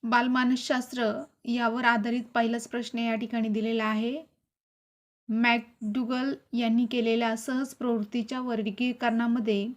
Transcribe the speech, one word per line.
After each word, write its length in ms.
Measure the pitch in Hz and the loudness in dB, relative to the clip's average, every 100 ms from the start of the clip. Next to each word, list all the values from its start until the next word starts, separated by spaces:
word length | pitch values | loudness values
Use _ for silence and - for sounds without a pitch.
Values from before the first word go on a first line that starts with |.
बालमानसशास्त्र 1200 | 226 240 247 254 247 254 - 254 247 247 226 - - _ - | 2 2 4 4 4 2 2 -2 -2 0 0 0 -8 _ -4
यावर 380 | 240 233 233 | 0 0 2
आधारित 400 | 240 233 220 240 240 | 2 2 2 -2 -2
पहिलाच 340 | 240 233 233 226 | 0 0 0 -4
प्रश्न 320 | 240 233 233 | -6 -6 -4
या 160 | 233 226 | -2 -2
ठिकाणी 320 | 226 233 220 | -2 -2 0
दिलेला 360 | 214 220 226 | 0 0 0
आहे. 400 | 214 214 233 285 320 _ _ _ _ _ _ _ _ _ - | 0 0 -2 -4 -10 _ _ _ _ _ _ _ _ _ -4
मॅकडुगल 1040 | 226 233 233 233 _ 214 214 233 254 269 - _ | 2 4 2 -2 _ -6 -2 -2 0 -2 -4 _
यांनी 320 | 240 226 233 240 | -2 2 2 2
केलेल्या 520 | 247 226 226 233 226 | 0 2 2 0 -2
सहज 360 | - 254 269 | -2 -4 -4
प्रवृत्तीच्या 680 | - 247 233 208 240 220 254 | -4 -2 -2 -2 -4 -4 -6
वर्गीकरणामध्ये 1300 | 247 226 214 196 247 247 240 226 233 233 220 202 208 | -4 -2 -4 -2 -2 0 0 2 2 2 2 0 0